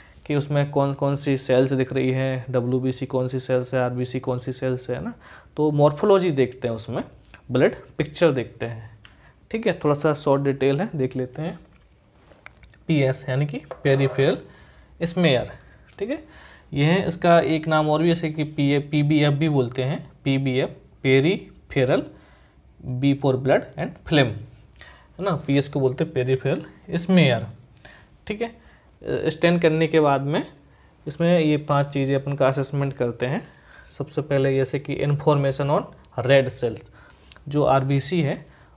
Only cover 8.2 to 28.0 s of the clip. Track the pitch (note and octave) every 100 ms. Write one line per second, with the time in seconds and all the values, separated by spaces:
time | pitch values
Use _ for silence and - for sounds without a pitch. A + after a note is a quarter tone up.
8.2 | E3+ C3+ - - A#2 A2+ A2 - - -
9.2 | - _ - A3+ A3+ E3+ D3+ D3 D#3 D3
10.2 | - C#3 C#3 C#3 C3+ C#3 G3+ D3+ C3 C3+
11.2 | B2+ - D#3+ F3 - - _ _ _ _
12.2 | _ - - _ - - - D#3 C3+ C3+
13.2 | - B2+ D3 A#3+ - - C#3+ C3+ C3+ -
14.2 | C#3 A#3 - - - - - - E3+ F3+
15.2 | E3+ B2 G2+ - - - _ - G#3 D4+
16.2 | - - - - - C#3 D3 F#3 F3+ E3+
17.2 | F3 E3+ D#3 D#3+ D#3 D#3 D3+ D3+ E3+ E3
18.2 | D#3+ D#3 D3+ - C#3 C#3+ D3 D3+ D3 D#3
19.2 | D3 C#3+ D#3+ C#3+ A#2+ B2+ B2+ G3+ - -
20.2 | C#3 C3+ C3+ B2+ D#3 - - - C3+ C3
21.2 | D3 G3+ - - - - B2 G3+ - -
22.2 | - - _ _ _ - B2+ B2+ C#3 C#3
23.2 | C#3+ C3 C3 F#3 - - F#3 - - D3
24.2 | B2 G#2 - - - - - - _ -
25.2 | F#3+ D3 C#3+ C#3 C3+ D3 C3 C3 E3 C#3
26.2 | B2+ C3 C#3 D#3+ - - - E3+ E3+ F#3
27.2 | C#3+ A#2 - - - - - -